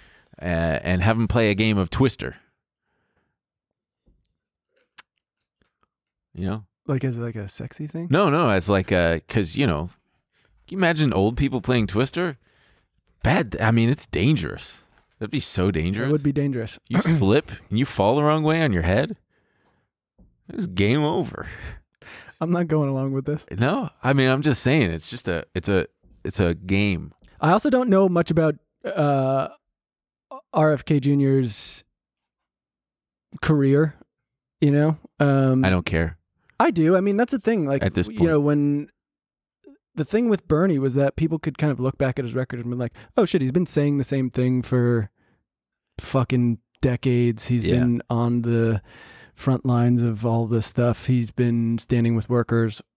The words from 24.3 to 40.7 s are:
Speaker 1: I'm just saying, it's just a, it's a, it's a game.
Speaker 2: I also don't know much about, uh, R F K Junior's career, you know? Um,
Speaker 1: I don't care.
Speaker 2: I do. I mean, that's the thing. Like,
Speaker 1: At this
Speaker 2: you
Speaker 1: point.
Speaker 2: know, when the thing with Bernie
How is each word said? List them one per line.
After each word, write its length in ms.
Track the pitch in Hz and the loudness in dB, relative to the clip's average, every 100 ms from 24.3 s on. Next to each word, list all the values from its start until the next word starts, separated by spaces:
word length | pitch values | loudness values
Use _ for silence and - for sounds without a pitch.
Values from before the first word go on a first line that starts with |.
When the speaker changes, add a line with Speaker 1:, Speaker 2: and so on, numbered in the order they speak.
Speaker 1:
I'm 140 | 131 | 2
just 180 | 151 123 | 0 0
saying, 300 | 123 151 101 | 2 2 2
it's 180 | 82 - | -2 -8
just 180 | 117 - | -10 -4
a, 180 | 85 - 92 | -4 -4 -6
it's 120 | 87 | 0
a, 200 | 95 - _ _ _ | 0 0 _ _ _
it's 160 | - - | -8 0
a 140 | 87 | 0
game. 580 | 85 92 95 104 87 78 - - - | 0 -2 0 0 -2 -6 -16 -20 -4
Speaker 2:
I 100 | 151 | 0
also 180 | 196 302 | 2 2
don't 200 | 247 247 | 2 4
know 180 | 190 190 | 4 4
much 240 | 175 170 | 2 0
about, 240 | 165 160 147 _ _ - | 2 0 -2 _ _ -8
uh, 640 | - 147 139 131 135 135 - _ _ _ _ _ _ _ 262 - | -2 0 0 0 -2 -4 -8 _ _ _ _ _ _ _ -20 -6
R 180 | - 156 | 0 2
F 140 | 147 - | 2 0
K 140 | 147 | 0
Junior's 840 | 135 143 139 135 123 101 - - - _ _ _ _ _ _ _ _ _ _ _ _ _ _ - | 2 2 2 2 0 -4 -10 -12 -18 _ _ _ _ _ _ _ _ _ _ _ _ _ _ -6
career, 540 | - 151 139 143 156 - _ _ _ _ _ _ | 0 2 4 4 2 -2 _ _ _ _ _ _
you 100 | 147 | 2
know? 260 | 143 151 151 - - | 4 2 0 -6 -2
Um, 460 | 143 135 135 131 131 | 2 4 4 4 4
Speaker 1:
I 40 | |
don't 160 | 135 - | 2 0
care. 320 | 82 82 82 _ _ _ - | -2 -2 -4 _ _ _ -2
Speaker 2:
I 120 | 254 | 0
do. 240 | 175 156 185 | 2 4 4
I 60 | |
mean, 160 | 196 202 | 2 0
that's 140 | 240 | 0
the 80 | 262 | -2
thing. 280 | - 226 147 | -2 0 0
Like, 160 | 139 | 0
Speaker 1:
At 100 | - | 0
this 140 | 175 180 | 0 -2
Speaker 2:
you 100 | 220 | 0
Speaker 1:
point. 120 | 170 | 2
Speaker 2:
know, 80 | 156 | 2
when 500 | 147 147 143 143 147 _ _ _ _ _ _ _ - 277 _ | 2 2 2 -2 -6 _ _ _ _ _ _ _ -20 -20 _
the 120 | - 151 | -8 -2
thing 220 | 214 240 | 0 2
with 180 | 202 - | 0 0
Bernie 320 | 151 190 | 2 2